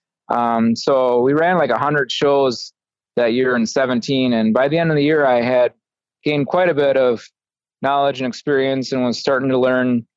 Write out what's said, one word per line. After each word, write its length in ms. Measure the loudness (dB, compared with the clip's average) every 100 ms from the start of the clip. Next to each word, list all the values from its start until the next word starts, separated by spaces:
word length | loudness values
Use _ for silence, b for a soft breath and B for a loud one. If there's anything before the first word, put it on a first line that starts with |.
| _ _ -6
Um, 440 | -2 0 0 0
so 460 | 0 0 2 2 2
we 120 | 2
ran, 240 | 2 2 2
like, 120 | 0
a 80 | 0
hundred 320 | 0 -2 -2
shows 640 | -2 0 2 0 -2 -10 _ _ _ _ -2
that 160 | 0
year 220 | 0 0 0
in 80 | 0
seventeen. 680 | 0 0 -2 -2 -2 0
And 220 | 0 0
by 160 | 0 0
the 100 | 0
end 100 | 0
of 60 | 0
the 80 |
year, 220 | 0 2 2
I 160 | 2
had 320 | 2 2 0 -2 _ _ _ _
gained 240 | -4 -2 0
quite 220 | 0 0
a 40 |
bit 220 | 2 2 2
of 280 | 2 0 -6 _ _ _ _ -8
knowledge 400 | -2 0 0 -2
and 60 | -6
experience 680 | -6 -2 0 0 -2 -4
and 100 | -2
was 160 | -2 -2
starting 300 | -2 -2 0
to 100 | 0
learn 480 | 2 0 0 -2 -4